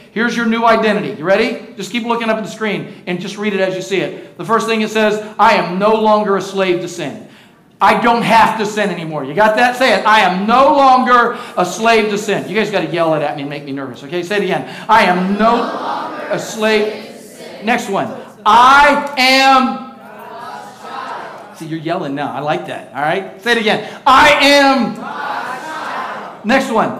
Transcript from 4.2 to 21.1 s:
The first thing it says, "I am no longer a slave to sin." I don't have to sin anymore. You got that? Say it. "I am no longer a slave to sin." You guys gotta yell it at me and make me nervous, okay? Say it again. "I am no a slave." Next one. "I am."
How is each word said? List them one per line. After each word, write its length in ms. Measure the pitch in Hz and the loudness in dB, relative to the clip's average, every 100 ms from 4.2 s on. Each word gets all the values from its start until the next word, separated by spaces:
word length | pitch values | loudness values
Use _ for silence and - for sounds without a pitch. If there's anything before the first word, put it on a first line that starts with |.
| - - | -16 -12
The 80 | 160 | -2
first 220 | 220 214 | -2 0
thing 140 | 226 | -2
it 100 | 214 | -2
says, 320 | 220 214 208 - - | 0 0 -2 -4 2
"I 140 | 214 | 4
am 260 | 202 170 180 | 4 0 0
no 160 | 208 220 | 2 2
longer 400 | 214 208 190 196 | 2 2 2 -2
a 60 | |
slave 400 | 185 196 190 175 | -2 -2 0 -2
to 60 | 170 | -4
sin." 400 | - 147 110 - - - _ _ _ | -8 -10 -10 -16 -20 -20 _ _ _
I 140 | 202 208 | 2 2
don't 260 | 233 233 | 2 2
have 380 | 175 226 202 - | 4 4 4 2
to 60 | 208 | -4
sin 260 | 214 196 | -2 -2
anymore. 340 | 170 160 151 135 | -4 -6 -8 -4
You 80 | |
got 220 | 151 214 214 | 2 2 4
that? 200 | 247 247 | 2 2
Say 160 | 254 | 2
it. 120 | 196 208 | 2 4
"I 140 | 220 | 4
am 240 | 190 185 202 | 4 2 2
no 280 | 240 277 | 4 6
longer 640 | 277 269 254 233 247 233 - - - | 6 6 6 6 4 4 -2 -6 -2
a 80 | 175 | -2
slave 460 | - 226 226 208 | 0 2 4 2
to 60 | 208 | -2
sin." 280 | - 180 - | -2 -4 -2
You 80 | 190 | -2
guys 140 | 208 | -2
gotta 160 | 196 160 | -2 -2
yell 300 | 170 165 156 | 0 0 0
it 80 | |
at 120 | 147 147 | -2 -4
me 60 | |
and 80 | 139 | -8
make 160 | 147 151 | -10 -10
me 60 | |
nervous, 320 | 139 131 117 | -10 -10 -12
okay? 180 | 143 175 | -8 -6
Say 140 | 175 208 | -4 -2
it 60 | |
again. 220 | 185 160 - - - | -2 -2 -6 -8 2
"I 180 | 220 196 | 4 4
am 300 | 180 185 202 | 2 0 2
no 260 | 226 240 - - - - - - - | 2 2 -2 -6 -6 -6 -8 -10 -6
a 60 | 196 | -6
slave." 560 | - 226 214 214 208 - - - - - - - | -6 -4 0 2 0 -6 -12 -18 -20 -18 -18 -8
Next 260 | 208 233 196 | -2 -2 -2
one. 180 | 196 120 - - - 208 | -4 -4 -8 -16 -4 4
"I 640 | 220 254 277 294 277 - - | 6 8 8 6 4 0 0
am." 600 | 254 262 269 262 247 214 - - - - - - - - - - - - - | 2 4 6 4 4 -2 -12 -18 -20 -20 -18 -16 -14 -16 -16 -18 -14 -12 -10